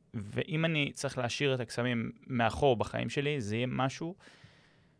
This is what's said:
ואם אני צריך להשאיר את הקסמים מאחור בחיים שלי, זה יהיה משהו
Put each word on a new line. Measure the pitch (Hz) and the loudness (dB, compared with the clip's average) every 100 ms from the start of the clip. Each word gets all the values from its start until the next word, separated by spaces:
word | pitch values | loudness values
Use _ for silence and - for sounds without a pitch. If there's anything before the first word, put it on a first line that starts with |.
| _ | _
ואם | 120 101 120 - 156 165 | -10 -6 -4 -2 0 2
אני | 156 143 | 2 0
צריך | - 139 131 | -2 -4 -2
להשאיר | 120 - 143 131 | -2 0 0 0
את | |
הקסמים | 117 - 120 120 113 - - | -2 -2 0 0 -2 -6 -4
מאחור | 127 113 - 139 117 | 2 2 4 4 4
בחיים | 107 117 120 | 2 -2 -2
שלי, | 151 143 147 | -2 0 -2
זה | 101 110 | -2 0
יהיה | 127 | 0
משהו | 131 131 - 160 185 - - - - - _ _ | 0 0 -2 -8 -10 -16 -20 -20 -20 -20 _ _